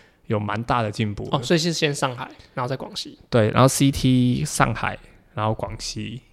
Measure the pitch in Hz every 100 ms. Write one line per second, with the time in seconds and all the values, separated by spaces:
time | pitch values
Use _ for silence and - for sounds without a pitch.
0 | - _ - 110 104 104 117 123 110 107
1 | 107 104 110 143 120 170 170 160 151 143
2 | 135 123 - - - - 123 131 - -
3 | 151 - _ 120 107 113 131 - 139 -
4 | 131 127 123 131 151 - 131 110 - 104
5 | - - _ - 107 110 101 113 - 110
6 | 104 120 -